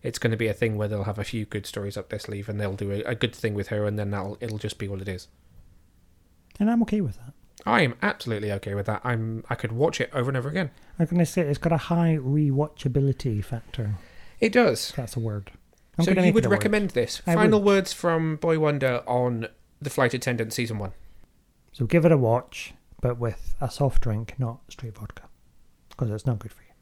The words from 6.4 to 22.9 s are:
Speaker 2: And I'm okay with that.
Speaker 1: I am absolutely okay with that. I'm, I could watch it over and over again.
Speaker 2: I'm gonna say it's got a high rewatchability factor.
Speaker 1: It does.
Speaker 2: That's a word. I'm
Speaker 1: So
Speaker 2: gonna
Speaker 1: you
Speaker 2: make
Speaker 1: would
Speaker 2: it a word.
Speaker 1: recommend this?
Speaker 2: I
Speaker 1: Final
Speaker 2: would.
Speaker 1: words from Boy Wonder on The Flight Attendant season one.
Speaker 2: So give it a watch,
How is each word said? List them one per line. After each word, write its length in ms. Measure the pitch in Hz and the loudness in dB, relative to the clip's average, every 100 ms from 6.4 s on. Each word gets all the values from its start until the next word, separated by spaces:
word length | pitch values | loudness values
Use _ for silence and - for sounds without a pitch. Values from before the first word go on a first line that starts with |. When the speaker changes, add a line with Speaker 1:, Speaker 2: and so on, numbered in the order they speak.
| _ - | _ -2
Speaker 2:
And 140 | 208 | 2
I'm 100 | 233 | 2
okay 180 | 220 214 | 2 0
with 160 | 156 - | -2 -6
that. 160 | 117 - _ - - | -16 -20 _ -10 2
Speaker 1:
I 160 | 233 | 4
am 140 | 139 117 | 4 2
absolutely 480 | 202 - 120 107 104 | -2 -2 -4 -4 -2
okay 220 | 98 - 101 | -4 -4 -4
with 100 | 101 | -2
that. 160 | 107 | -2
I'm, 400 | 123 117 113 113 - | -2 -2 -2 -6 -6
I 60 | 120 | -6
could 180 | 110 | -4
watch 260 | 113 160 - | 0 0 0
it 100 | 120 | -4
over 160 | 139 123 | -2 -2
and 80 | 135 | -2
over 100 | 131 | -4
again. 240 | 170 160 - - - | -4 -4 -8 -20 -2
Speaker 2:
I'm 80 | 165 | 0
gonna 200 | 175 160 | 2 2
say 160 | - | 2
it's 160 | 151 143 | 0 0
got 160 | 165 | 2
a 40 | 160 | 0
high 400 | - 170 165 156 | 2 2 4 2
rewatchability 1300 | 131 147 151 135 151 - 135 127 139 131 135 104 | 2 2 2 2 0 -2 -2 2 2 0 -2 -4
factor. 520 | - 113 - - 107 101 - - - - | -4 -8 -8 -8 -6 -6 -10 -20 -18 -2
Speaker 1:
It 140 | 226 | 2
does. 400 | 240 220 113 - - | 4 4 2 -4 -8
Speaker 2:
That's 220 | 117 120 | -6 -4
a 20 | |
word. 320 | 113 104 98 - _ _ _ - | -4 -6 -10 -20 _ _ _ 0
I'm 80 | 170 | 2
Speaker 1:
So 60 | |
Speaker 2:
gonna 100 | 185 | 6
Speaker 1:
you 60 | 180 | 6
Speaker 2:
make 80 | 220 | 6
Speaker 1:
would 100 | 220 | 4
Speaker 2:
it 20 | |
a 20 | |
word. 60 | 202 | 2
Speaker 1:
recommend 360 | 208 208 202 | 2 0 0
this? 300 | 123 117 - - | 0 -2 -2 0
Speaker 2:
I 80 | 170 | 4
Speaker 1:
Final 240 | 214 214 | 6 6
Speaker 2:
would. 60 | 202 | 6
Speaker 1:
words 260 | 196 185 | 4 2
from 460 | - 175 165 160 151 | -2 0 2 0 0
Boy 200 | 170 160 | 0 2
Wonder 460 | 151 147 131 123 - | 2 2 0 0 0
on 440 | 123 123 117 113 _ _ _ | 0 0 -2 -6 _ _ _
The 80 | 143 | -4
Flight 240 | - 127 | 2 2
Attendant 400 | 123 127 120 113 | 2 -2 -2 -4
season 260 | - 113 107 | -4 -4 -4
one. 140 | 98 - - - - _ _ _ _ | -8 -10 -18 -20 -20 _ _ _ _
Speaker 2:
So 120 | - 113 | -4 2
give 200 | - 170 | 6 6
it 80 | |
a 40 | 156 | 6
watch, 560 | 117 120 - - - - _ | 4 2 -2 -16 -16 -18 _